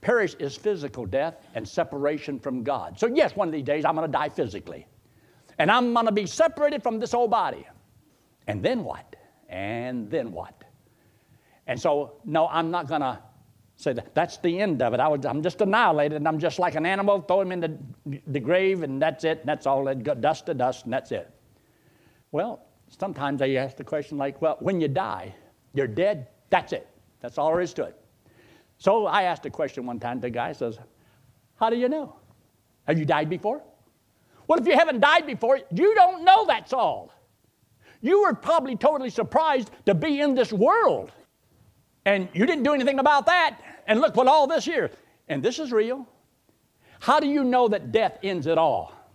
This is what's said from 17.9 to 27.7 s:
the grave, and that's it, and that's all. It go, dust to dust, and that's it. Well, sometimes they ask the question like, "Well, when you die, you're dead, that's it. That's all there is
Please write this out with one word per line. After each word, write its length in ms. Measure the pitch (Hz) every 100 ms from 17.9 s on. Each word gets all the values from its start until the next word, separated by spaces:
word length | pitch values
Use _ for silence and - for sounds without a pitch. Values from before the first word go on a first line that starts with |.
| - - 143 -
the 140 | 139
grave, 420 | 110 180 190 190
and 200 | 151 135
that's 220 | 156 160
it, 160 | 160 160
and 80 | 127
that's 180 | 151 -
all. 200 | 135 135
It 140 | 135
go, 120 | 110
dust 320 | 123 131 127 -
to 80 |
dust, 300 | 143 127 123
and 80 | -
that's 200 | 127 -
it. 180 | 110 85 _ _ _ _ _ _ _ _ _ _
Well, 300 | 147 208 - _ _ _
sometimes 520 | _ 196 131 139 139
they 160 | 135 131
ask 200 | 131 131
the 80 |
question 340 | 143 156 143 147
like, 220 | 139 139
"Well, 160 | 160 147
when 200 | 165 190
you 80 | 151
die, 460 | 139 113 92 90 - _ _ _
you're 120 | 135 135
dead, 420 | 110 190 190 127 _ _
that's 220 | 185 -
it. 160 | - - _ _ _
That's 180 | 120 135
all 120 | 151
there 100 | 165
is 120 | 180